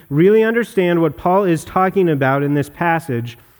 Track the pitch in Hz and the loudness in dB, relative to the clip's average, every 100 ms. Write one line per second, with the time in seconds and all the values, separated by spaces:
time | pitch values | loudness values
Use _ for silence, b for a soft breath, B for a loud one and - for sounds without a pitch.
0 | B 143 185 220 220 233 226 - 175 170 | B 2 4 4 2 0 -2 -2 0 0
1 | 160 - 175 185 196 160 - 190 190 196 | 0 -2 0 0 0 -2 -2 -2 0 0
2 | 175 143 131 139 143 147 143 - 170 165 | 0 0 0 0 0 -2 -4 -4 -2 -2
3 | 165 120 120 - b | -2 -6 -6 -14 b